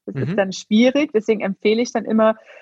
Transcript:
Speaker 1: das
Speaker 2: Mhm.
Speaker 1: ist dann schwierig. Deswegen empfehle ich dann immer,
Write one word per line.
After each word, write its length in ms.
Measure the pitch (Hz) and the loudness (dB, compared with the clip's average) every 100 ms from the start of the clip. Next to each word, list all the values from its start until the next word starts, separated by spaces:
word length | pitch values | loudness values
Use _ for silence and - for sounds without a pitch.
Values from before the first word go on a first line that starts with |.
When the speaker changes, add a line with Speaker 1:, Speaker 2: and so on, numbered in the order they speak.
Speaker 1:
das 100 | - | -12
Speaker 2:
Mhm. 80 | 143 | -6
Speaker 1:
ist 140 | 127 208 | -4 -4
dann 160 | 190 | -4
schwierig. 600 | 180 - 214 254 277 302 | -8 0 2 4 2 0
Deswegen 280 | 220 214 214 | -2 -2 -2
empfehle 400 | 196 190 214 220 | -4 -2 0 0
ich 120 | 240 | -2
dann 120 | 233 | -4
immer, 320 | - 220 220 220 - - | -2 2 2 0 -8 -20